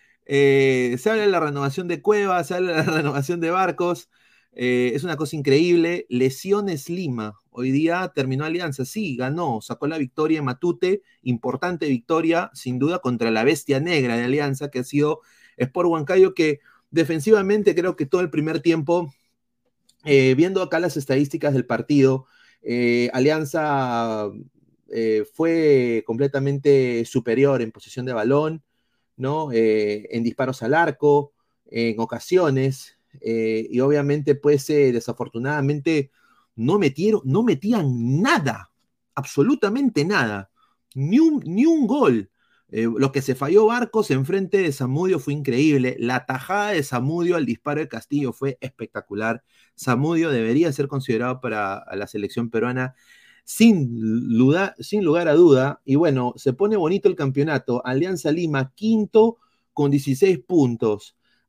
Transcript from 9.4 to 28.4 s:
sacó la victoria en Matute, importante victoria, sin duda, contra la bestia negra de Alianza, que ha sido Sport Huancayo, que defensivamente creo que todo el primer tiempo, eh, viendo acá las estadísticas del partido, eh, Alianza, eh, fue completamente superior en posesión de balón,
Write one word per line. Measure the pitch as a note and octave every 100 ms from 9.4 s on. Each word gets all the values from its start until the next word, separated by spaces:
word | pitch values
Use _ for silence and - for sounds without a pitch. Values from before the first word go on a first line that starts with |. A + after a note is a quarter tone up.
| D#3+ A2
sacó | - A#2 D3
la | D#3+
victoria | C3 - D#3 D#3
en | C3+
Matute, | B2 F3 - F#3 G3+ _ _
importante | B2+ A#2+ B2+ C3 F3+ E3+ D3+
victoria, | B2 - D#3+ D#3+ E3 F#3
sin | - B2+ B2
duda, | C#3+ F3+
contra | B2+ A#2+ A2+
la | A2 B2
bestia | E3 - C3+
negra | E3+ D#3+ B2 A#2
de | B2
Alianza, | C#3+ C#3+ C3+ C#3+
que | B2+
ha |
sido | B2 C#3+ D3 D#3+ _ _ _ -
Sport | B2+ F3+ F3
Huancayo, | E3 C#3+ F#3 F#3+
que | F#3 D#3 C#3 _ _ _
defensivamente | D#3 D#3+ D#3+ A3 G#3+ F#3+ G#3+ G3+ D#3+
creo | F3+ -
que | C#3+
todo | F3+
el | F3
primer | D3+ D#3 D#3+
tiempo, | E3 E3 D3+ F3 D#3 _ _ _ _ _ _ _ _ _
eh, | D3+ C#3 C3 C3
viendo | F3+ F#3+
acá | F3+ E3
las | F3 D3
estadísticas | C3+ C3+ C#3+ D#3 D3
del | C3+ -
partido, | A#2 - C#3+ C3+ C3+ - _ _ _
eh, | - B2 A#2+ A#2+ A#2+
Alianza, | B2+ C#3+ D#3 C#3+ D#3+ D3+ C#3+ B2+ A#2 A#2 G#2+ G#2 G2 - _ _ _ _
eh, | A2+ A2+ G#2+ G#2
fue | - E3 E3 D#3 C3+ B2 A2+ -
completamente | A2+ C#3 C#3 C#3 C#3 C#3+ C#3 B2+ A#2 A#2
superior | B2+ A#2 A#2 C#3 C3
en | A2
posesión | - - B2+ B2+
de |
balón, | A#2 A2 C#3+